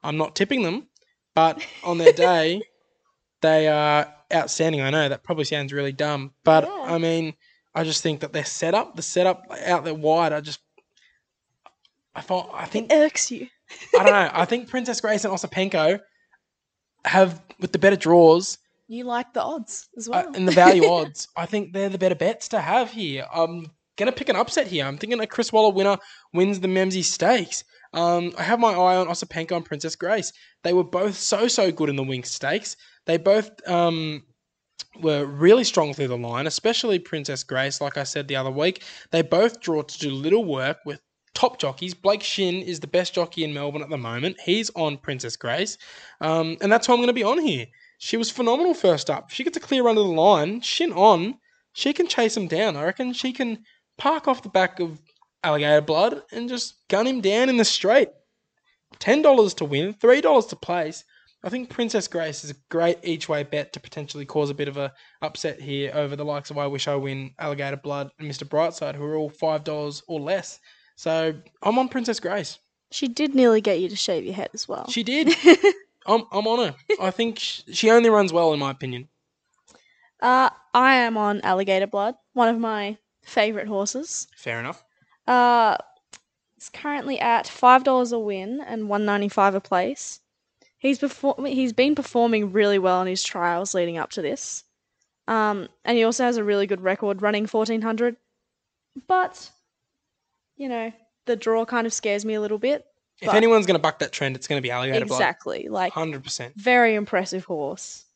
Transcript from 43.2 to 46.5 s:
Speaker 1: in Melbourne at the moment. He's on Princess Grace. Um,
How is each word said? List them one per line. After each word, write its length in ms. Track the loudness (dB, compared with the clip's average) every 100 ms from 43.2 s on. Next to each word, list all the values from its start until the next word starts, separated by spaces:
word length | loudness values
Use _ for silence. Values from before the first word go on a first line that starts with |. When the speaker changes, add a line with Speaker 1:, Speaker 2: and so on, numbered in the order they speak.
| -4 -4
Speaker 1:
in 80 | -6
Melbourne 280 | -4 -6 -8
at 60 | -8
the 80 | -8
moment. 380 | -6 -6 -6 -6
He's 260 | -2 -2 -2 -4
on 220 | -4 -4
Princess 380 | -8 -8 -8 -10
Grace. 400 | -6 -4 -6 -8 -20 -20 -20 -8
Um, 360 | -2 -2 -2